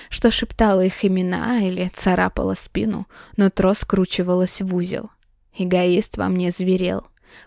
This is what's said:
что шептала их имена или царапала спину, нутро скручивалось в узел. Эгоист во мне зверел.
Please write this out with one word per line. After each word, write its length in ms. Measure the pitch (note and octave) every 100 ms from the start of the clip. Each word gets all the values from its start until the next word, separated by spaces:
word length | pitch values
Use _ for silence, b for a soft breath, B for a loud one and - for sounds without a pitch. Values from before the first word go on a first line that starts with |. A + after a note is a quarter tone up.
| B
что 220 | - A#3
шептала 520 | - - - G#3+ F#3+
их 200 | F#3 -
имена 540 | G3 F#3 F#3 F3+ A3 B3
или 340 | F#3 F#3 F#3
царапала 600 | - F#3+ F3+ F3+ - F#3+
спину, 520 | F#3+ - F#3+ A3 G3 G3 B B -
нутро 380 | G3 - F#3+
скручивалось 880 | G#3 - F#3+ F3+ - F3+ F3+ F#3 -
в 120 | F#3+
узел. 360 | F3+ F3+ - - _ _ _ _ -
Эгоист 600 | F3+ F3+ F3+ F3+ - -
во 120 | F#3
мне 220 | F3+ F3+
зверел. 560 | F3+ F#3 F#3 F3+ F#3 - _ b b